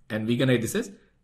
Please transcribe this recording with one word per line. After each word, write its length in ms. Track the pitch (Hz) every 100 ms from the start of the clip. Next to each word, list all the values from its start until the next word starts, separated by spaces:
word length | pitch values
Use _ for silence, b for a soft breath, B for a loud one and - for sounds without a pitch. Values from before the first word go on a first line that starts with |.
| -
and 160 | 110 110
we 100 | 120
can 120 | 131
write 120 | 120
this 140 | 110
as 180 | 202 - B B B